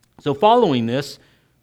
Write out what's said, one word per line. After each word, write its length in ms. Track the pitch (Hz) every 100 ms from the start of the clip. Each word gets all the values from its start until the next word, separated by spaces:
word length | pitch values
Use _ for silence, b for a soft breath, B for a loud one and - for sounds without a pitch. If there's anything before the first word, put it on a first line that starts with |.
| _ _
So 140 | 147
following 520 | 143 208 240 202 127 113
this, 320 | 127 139 - b b b b